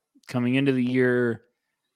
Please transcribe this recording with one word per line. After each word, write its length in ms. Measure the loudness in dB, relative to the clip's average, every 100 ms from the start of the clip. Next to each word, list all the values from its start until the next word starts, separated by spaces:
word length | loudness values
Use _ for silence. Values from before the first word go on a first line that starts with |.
| _ _ -8
coming 260 | -4 -2
into 180 | 0 0
the 100 | 0
year. 580 | 0 0 2 2 0 -4 _ _ _ _ _